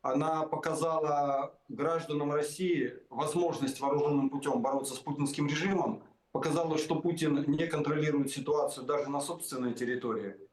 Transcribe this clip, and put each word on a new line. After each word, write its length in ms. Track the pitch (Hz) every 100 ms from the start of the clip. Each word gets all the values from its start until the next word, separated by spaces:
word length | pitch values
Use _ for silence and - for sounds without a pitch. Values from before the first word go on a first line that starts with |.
Она 420 | 135 139 156 156
показала 1160 | 156 160 165 143 165 160 151 147 143 139 139 - _
гражданам 640 | 117 156 165 156 147 147
России 640 | 147 147 - 185 160 120 - -
возможность 720 | 120 147 165 170 - 135 135
вооружённым 480 | 139 147 147 143 135
путём 320 | 139 143 123
бороться 340 | 127 139 131 127
с 40 |
путинским 480 | - 139 139 - 143
режимом, 560 | 156 190 190 120 107 - _ _
показала, 460 | - 160 156 160 156
что 180 | 151 165
Путин 480 | 170 165 156 139 143
не 200 | 151 165
контролирует 640 | 151 147 151 151 143 135
ситуацию 540 | 143 135 147 143 135 127
даже 240 | 147 143
на 100 | 143
собственной 540 | 139 170 - 131 123
территории. 640 | 113 120 123 120 110 101 98 -